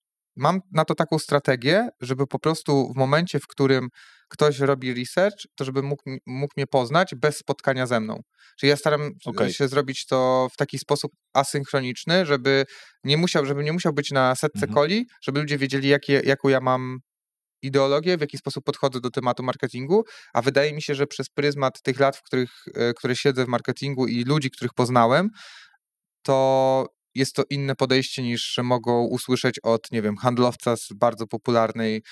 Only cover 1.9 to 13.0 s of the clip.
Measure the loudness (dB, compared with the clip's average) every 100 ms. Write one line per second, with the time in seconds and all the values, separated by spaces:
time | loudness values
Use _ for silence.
1.9 | -6 -6 -2 -2 -2 -2 -2 0 0 0
2.9 | 0 2 2 0 -4 -6 0 2 2 -2
3.9 | -12 -20 _ _ 2 2 2 0 0 -2
4.9 | -6 -4 0 0 -2 -14 -10 -6 -4 -4
5.9 | -6 -10 -14 -10 -8 -6 -6 -2 -2 0
6.9 | 0 0 -2 -2 -2 -6 -4 -2 0 0
7.9 | -2 -4 -10 -14 _ _ 0 2 2 2
8.9 | 0 -2 -10 -8 -2 -2 0 0 0 -2
9.9 | -4 -2 0 2 2 0 -2 -4 -4 -4
10.9 | -2 -4 _ _ 0 0 -2 -2 -2 -2
11.9 | -6 0 2 2 2 2 2 2 -6 -20
12.9 | _